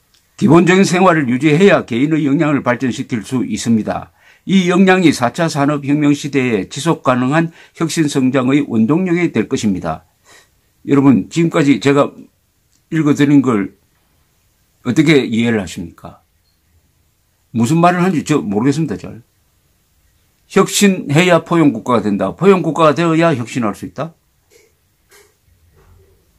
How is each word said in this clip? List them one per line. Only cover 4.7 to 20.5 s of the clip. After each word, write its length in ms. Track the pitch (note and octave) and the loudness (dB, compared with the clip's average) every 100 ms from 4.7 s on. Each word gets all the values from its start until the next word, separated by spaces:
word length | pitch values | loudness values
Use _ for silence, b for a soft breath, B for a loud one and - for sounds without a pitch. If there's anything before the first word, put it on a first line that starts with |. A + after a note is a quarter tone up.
역량이 420 | F3+ F#3+ F#3 E3 | 2 4 4 2
사 220 | - A#2+ | 2 -2
차 140 | - E3 | -2 -4
산업혁명 640 | D3+ C#3 D3 C#3+ D3 D3 | -2 -2 -2 -2 0 0
시대에 560 | C#3+ D3 C3+ B2+ G#2 F2+ | 0 -2 -4 -2 -2 -4
지속 320 | - D3+ D#3+ | -6 -4 -2
가능한 500 | C#3 B2 B2+ D#3 E3 B B | 0 0 0 0 -2 B B
혁신 340 | - E3 E3+ D3 | -8 -4 -2 -2
성장의 560 | C#3+ B2+ C3+ B2+ D3 - | 0 0 0 0 0 0
원동력이 640 | A2+ A2+ D#3+ F#3 E3+ E3 | 0 2 0 0 -2 -2
될 180 | A#2 G2+ | -2 -4
것입니다." 540 | C3+ A2 F2+ E2 D#2 _ _ b b b _ _ _ - | -2 -2 -4 -6 -10 _ _ b b b _ _ _ -2
여러분, 400 | C#3 C3+ A#2+ - | 2 4 2 0
지금까지 500 | D#3+ E3 E3+ C#3+ B2 | -2 -2 0 0 2
제가 300 | C3+ C#3+ A#2+ - - _ _ _ _ _ _ | 2 0 0 -6 -20 _ _ _ _ _ _
읽어드린 520 | D#3+ D3 B2 C#3+ C#3+ | -2 0 2 4 4
걸 340 | B2+ G#2+ F#2+ - _ _ _ _ _ _ _ _ _ _ | 4 0 -2 -10 _ _ _ _ _ _ _ _ _ _
어떻게 400 | B2 A#2+ D#3 D3 | -4 0 2 2
이해를 380 | A2+ A2+ A#2 A2+ | 2 -2 -2 -2
하십니까? 640 | F2 - E2+ - E2+ - _ _ _ _ _ _ _ _ _ _ _ _ _ | -4 -10 -14 -16 -20 -20 _ _ _ _ _ _ _ _ _ _ _ _ _
무슨 280 | A2+ A#2 E3 | -4 0 2
말을 220 | E3+ F3+ | 2 2
하는지 240 | F#3 D3+ | 0 -2
저 140 | - D3+ | -2 -2
모르겠습니다, 580 | G2+ G2+ C3 C#3 D3+ - | -2 -2 -2 -2 -4 -6
잘. 260 | - G#2+ - _ _ _ _ _ _ _ _ _ _ _ | -12 -18 -20 _ _ _ _ _ _ _ _ _ _ _
혁신해야 960 | _ | _